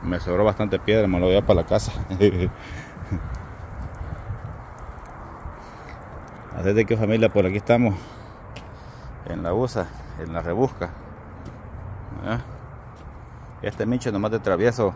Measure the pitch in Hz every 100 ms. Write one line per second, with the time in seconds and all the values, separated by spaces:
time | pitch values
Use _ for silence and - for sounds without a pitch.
0 | 85 87 90 90 104 101 107 92 - 110
1 | 101 90 92 95 - 92 82 101 - -
2 | - 92 101 92 92 - - - - -
3 | - 92 - - - - - - - -
4 | - - - - - - - - - -
5 | - - - - - - - - - -
6 | - - - - - - 90 107 107 113
7 | 104 113 110 104 92 101 - 120 120 95
8 | - - - - - - - - - -
9 | - - - 85 82 98 123 110 82 -
10 | - - 82 82 82 95 127 - 85 -
11 | - - - - - - - - - -
12 | - - - 117 - - - - - -
13 | - - - - - - 104 - 110 123
14 | 123 104 107 110 101 90 113 113 104